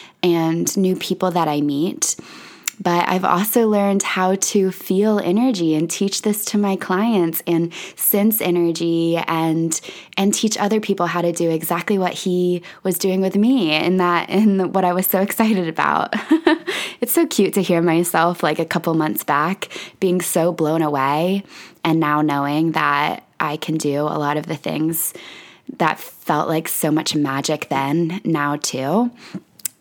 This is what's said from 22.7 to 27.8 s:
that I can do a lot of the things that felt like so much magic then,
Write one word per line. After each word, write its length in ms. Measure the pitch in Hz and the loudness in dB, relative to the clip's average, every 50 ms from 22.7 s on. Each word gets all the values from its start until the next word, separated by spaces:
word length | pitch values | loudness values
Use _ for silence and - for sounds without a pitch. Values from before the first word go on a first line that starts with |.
that 520 | 160 170 151 147 143 143 147 156 - - - _ _ - | 0 0 0 2 2 2 0 0 -2 -6 -10 _ _ -6
I 180 | 165 151 147 151 | -4 -4 -4 -4
can 200 | - - 160 160 | -4 -4 -4 -2
do 240 | - 151 139 143 | -2 -2 0 0
a 160 | 147 151 156 156 | -2 -2 -2 -2
lot 200 | 147 143 147 151 | -2 -2 -2 -2
of 100 | 151 165 | -4 -6
the 80 | 165 | -8
things 580 | 143 - - 160 151 156 160 165 160 - - - - - - - - - - - - _ - - - | -6 -6 -6 -4 -2 -2 -2 -2 -4 -6 -6 -8 -12 -16 -20 -20 -20 -20 -20 -20 -20 _ -14 -6 -2
that 220 | - 156 160 - | -2 -2 -2 -4
felt 480 | - - - - - - 160 147 156 151 | -8 -16 -20 -8 -4 -2 0 0 0 0
like 180 | 160 160 165 - | -2 -2 -4 -4
so 240 | - - - 156 | -4 -2 0 0
much 220 | 151 156 147 - - | 0 0 0 0 -2
magic 560 | 151 147 139 135 139 139 - 156 147 - - | 0 0 0 -2 -2 -2 -2 -4 -4 -4 -4
then, 500 | 147 135 | -2 -2